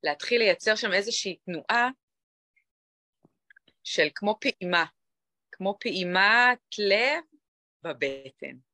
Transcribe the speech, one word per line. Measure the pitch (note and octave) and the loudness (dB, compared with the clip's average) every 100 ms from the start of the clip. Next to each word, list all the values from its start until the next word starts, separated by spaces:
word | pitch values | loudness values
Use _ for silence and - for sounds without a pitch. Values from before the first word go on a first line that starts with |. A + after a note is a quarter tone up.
להתחיל | D#3 D3 - A#3+ | -4 -4 0 2
לייצר | A3 E3 - G#3+ | 2 2 0 0
שם | A3+ | 2
איזושהי | F#3+ G#3 A3 G3 E3+ - | 0 -2 -4 -6 -10 -10
תנועה | E3 - A#3 B3 C4 _ _ _ _ _ _ _ _ _ _ _ _ _ _ _ - _ _ | -10 -2 0 0 -4 _ _ _ _ _ _ _ _ _ _ _ _ _ _ _ -20 _ _
של | - - D3+ - | -8 0 0 0
כמו | G3+ G#3+ | -2 -2
פעימה, | C#4+ - F3+ F3 D#3+ _ _ _ _ _ _ | -4 -4 -2 0 0 _ _ _ _ _ _
כמו | - F#3+ G3+ | -6 -6 -4
פעימת | A#3 F3+ F3+ F3+ G3+ A3+ B3 B3 _ - | -6 -4 -2 2 4 6 4 2 _ -4
לב | G3+ G3 B3 D#4 E4 _ _ _ _ _ | 2 2 2 -2 -6 _ _ _ _ _
בבטן. | E3+ C#3 C#3 C3+ C3+ _ C#3+ B2+ _ | -10 -6 -6 -6 -14 _ -14 -14 _